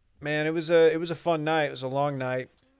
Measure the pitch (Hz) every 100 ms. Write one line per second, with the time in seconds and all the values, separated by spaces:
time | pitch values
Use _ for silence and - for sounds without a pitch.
0 | _ - 147 151 156 165 156 170 160 160
1 | 170 151 170 160 151 160 143 131 131 139
2 | 147 135 127 127 127 _ _